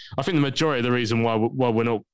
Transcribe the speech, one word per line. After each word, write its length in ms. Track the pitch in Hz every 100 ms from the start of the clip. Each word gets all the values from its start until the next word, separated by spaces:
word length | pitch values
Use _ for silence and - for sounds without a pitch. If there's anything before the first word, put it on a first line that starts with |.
| - -
I 60 |
think 120 | 139 160
the 60 |
majority 380 | 143 131 160 131
of 60 | 120
the 60 |
reason 300 | 123 110 117
why, 140 | 113 110
why 340 | 117 131 123
we're 140 | 113
not 180 | 117 110 -